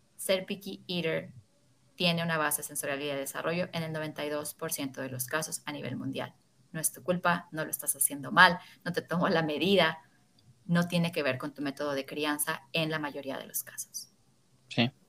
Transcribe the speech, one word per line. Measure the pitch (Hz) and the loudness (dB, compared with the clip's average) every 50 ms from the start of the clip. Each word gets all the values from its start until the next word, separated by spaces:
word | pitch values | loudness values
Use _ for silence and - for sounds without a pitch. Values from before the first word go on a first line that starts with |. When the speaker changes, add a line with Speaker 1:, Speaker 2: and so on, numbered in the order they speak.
| _ _ _ | _ _ _
Speaker 1:
ser | - - - 190 185 185 | -6 0 0 0 0 0
picky | - 202 185 - 190 190 - - | -4 -8 -8 -8 -12 -12 -10 -8
eater | - 180 175 160 160 160 160 175 - - - - _ _ _ _ _ _ _ _ _ _ | -4 -2 -2 0 0 0 -2 -4 -6 -14 -20 -20 _ _ _ _ _ _ _ _ _ _
tiene | - 180 175 170 165 170 | 0 2 2 4 2 2
una | 170 165 | 0 0
base | 156 151 147 147 - - | 2 2 2 0 -2 -4
sensorial | - 147 - - 143 139 139 | -4 -8 -6 -4 -4 -4 -2
y | 147 | -2
de | 147 139 | -4 -4
desarrollo | 139 135 - - 143 - 160 170 175 180 180 - | -4 -4 -6 -6 -4 -2 -2 0 0 -2 -2 -4
en | 165 160 | -4 -4
el | 160 | -4
noventa | 156 156 156 151 151 - 147 | -4 -4 -4 -6 -6 -6 -4
y | 147 | -4
dos | 151 147 151 147 - | -2 -4 -4 -6 -8
por | - 160 156 | -8 -6 -4
ciento | - - 143 135 131 135 | -4 -4 -4 -4 -6 -6
de | 131 127 | -8 -6
los | 127 123 - | -6 -6 -6
casos | - 156 156 156 - - - - | -2 -2 -2 -2 -2 -6 -8 -8
a | 151 147 | -8 -8
nivel | 143 143 135 - | -6 -6 -6 -6
mundial. | - - 135 - 135 127 - - _ _ _ _ _ - _ | -6 -6 -6 -6 -6 -6 -8 -10 _ _ _ _ _ -20 _
No | - 160 | -8 -4
es | 147 - - | -4 -4 -4
tu | - - | -4 -2
culpa, | 180 185 175 - 175 170 175 - - | 0 0 2 2 2 2 2 -2 -6
no | 160 156 151 | -6 -6 -6
lo | 156 | -4
estás | - - - - - | -4 -6 -2 -2 0
haciendo | - - - 285 285 269 - | 2 0 0 0 -4 -6 2
mal, | - 165 185 175 175 175 - - - - - | 6 8 8 8 8 4 -6 -14 -16 -10 -6
no | 175 175 | -4 -4
te | - | -4
tomo | - - - 175 147 | -2 -2 0 2 2
la | 175 180 160 | 4 4 4
medida, | 160 151 147 139 160 190 202 180 160 160 170 - - _ _ _ _ _ _ _ _ - - _ - | 2 2 0 2 4 6 8 8 8 6 4 0 -8 _ _ _ _ _ _ _ _ -20 -20 _ -2
no | - 170 175 175 | 2 4 4 4
tiene | 175 175 170 170 170 | 4 2 2 2 2
que | - 160 143 | 2 0 2
ver | 131 127 | 2 0
con | 127 151 147 - | 0 -2 -6 -6
tu | - | -4
método | 147 143 135 - 147 147 139 | -4 -4 -4 -2 -2 -2 -2
de | 135 135 | -2 -4
crianza | - - 147 151 151 147 147 - 160 160 - - - | -4 -4 -2 0 0 0 0 0 -2 -4 -6 -6 -4
en | - 165 160 156 | -2 0 0 0
la | 160 156 | 0 -2
mayoría | 151 147 147 143 135 135 131 | -2 -4 -6 -6 -6 -6 -6
de | - - | -6 -8
los | - - - - | -8 -8 -8 -8
casos. | - - - - - - - - - _ _ _ _ _ _ _ _ _ _ _ - | -8 -10 -12 -12 -10 -10 -14 -14 -14 _ _ _ _ _ _ _ _ _ _ _ -4
Speaker 2:
Sí. | - - 117 131 - _ _ | 0 2 2 2 0 _ _